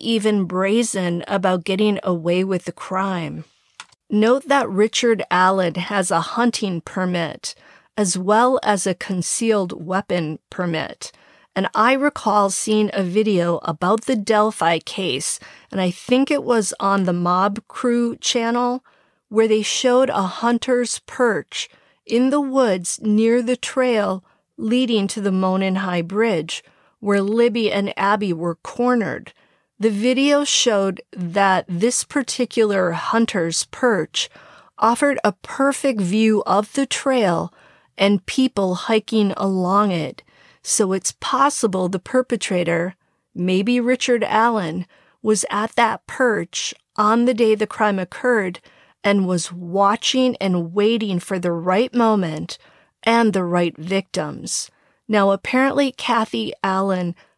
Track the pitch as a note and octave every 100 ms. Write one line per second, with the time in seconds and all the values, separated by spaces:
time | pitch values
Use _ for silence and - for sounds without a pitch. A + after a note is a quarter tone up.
0 | - A3+ G#3+ G#3 F3+ F3+ F#3+ A3 A#3 G3+
1 | F3+ F3 - G3 F#3 F#3 E3 F#3 G#3+ G3+
2 | - F3 E3 F3+ F#3+ F3+ F3+ - - F#3
3 | G3 F#3 D#3 D#3 D#3 _ _ - - _
4 | - G#3 A3 C4+ C4+ C#4 B3 F#3+ A3 -
5 | A#3+ A3 - F3+ F#3 G3 F3+ D#3+ F3 G3+
6 | F#3 E3 E3 - A#3+ - G3+ E3+ - -
7 | F#3 F3+ D#3+ - - - - - _ -
8 | G3+ F#3 F#3 G#3+ B3 C4 - G3+ G3 F#3
9 | - F#3 E3 - A3+ G#3+ F3+ - E3 F#3
10 | G3+ F3+ D#3 D3+ - - F3+ D#3+ - -
11 | - - _ _ _ - G3 - A3+ C4+
12 | C#4+ - - G#3 G3+ F#3+ - G#3+ G#3 -
13 | F3+ F#3+ A3 F#3+ F3 E3 - D3+ F3+ A3
14 | - B3 G3 G#3+ G#3+ G#3+ E3 E3 - -
15 | F#3 B2+ - - - - _ G3 F#3 F3
16 | - B3 C4+ C#4+ - A#3+ G3 - G3 G3
17 | F#3 F3 F3 F3+ G3+ G3+ - - B3 A#3+
18 | A#3 - - A#3+ A3+ A#3+ B3 B3+ - _
19 | _ _ - G#3 A3 G#3+ G#3 - C4 B3
20 | C4 - F#3 - A#3 A#3+ - B3 A#3+ -
21 | - - B3 F3+ - - - _ _ _
22 | - A#3 C4 C#4+ C#4 C4 B3 F#3 F3 -
23 | A3 G#3 A3+ A#3+ A#3 B3+ - - B3+ A3+
24 | G3 F#3+ - _ _ - A3 B3 B3+ A3+
25 | G3 - G3+ F#3+ F#3 F#3 F#3+ F#3+ F#3+ F3
26 | E3+ G3 A3+ F3 D#3+ - - _ _ _
27 | G3+ G3+ G3 A3+ A#3+ A3+ G#3+ G3+ G3+ -
28 | G3 G#3 G3+ E3 E3+ E3 - - B3 B3
29 | F#3 B2 - - _ _ _ - G#3+ G3+
30 | A#3 B3+ C#4 C#4+ C#4+ - A#3+ G#3 G3 F#3
31 | - - F3 F#3 G3 F#3 - F3 A3+ -
32 | - D4 B3+ - B3 - G#3+ G3 F3+ E3
33 | - A3+ A3+ G3 E3 D#3+ - - B3 G3
34 | D#3 - - - - - _ - A3 A#3+
35 | C#4+ C#4 G3+ F#3 - - C4+ C4+ C#4 A3+
36 | F3+ G#3+ A3 G#3+ - F#3+ G#3 - C#4 -
37 | C#4 C4 G3+ E3 E3+ _ _ _ _ -
38 | G3 G3+ - - B3+ - F#3+ F3+ - A3
39 | - A3 G3+ - G3 F#3+ F3+ G3 G#3 F3
40 | D3 - - _ _ _ - - G3 F#3+
41 | - - - A#3+ C#4 - A3 F#3 F#3 F#3+
42 | - B3+ B3+ A3+ - F3+ E3+ E3+ F3 -
43 | _ _ _ - F3+ F#3 G3+ B3 A#3+ B3+
44 | - A#3+ G#3+ G#3+ A#3 A3+ E3+ E3+ F3+ _
45 | _ _ G#3+ G#3+ - G3+ A3 - A3+ A3+
46 | - - B3+ G3+ E3+ - - - _ -
47 | G#3 A3+ A#3+ A#3 A3+ G#3+ G#3+ - G#3+ G3
48 | F3+ - B3+ A#3 F#3 F3+ _ _ _ _
49 | G3+ G3+ F#3 F3+ - F3 F3 F#3+ G3 A3
50 | - B3+ B3+ - G3 F3+ E3 F#3 G#3 A#3
51 | G#3+ F3+ - F#3+ F3 E3+ E3+ F#3 B3+ A#3+
52 | A3+ G#3+ F3 D#3 E3+ - _ _ _ _
53 | - A#3 A3+ F#3+ F3 F3 F3 - E3 G3
54 | F#3+ - D3+ D3+ - - - _ _ _
55 | - G#3+ G3 G3 - B3+ C4+ C#4 C#4 -
56 | - A#3 A3 A#3 G#3+ - G3 F#3+ G3 F#3
57 | F3 E3+ _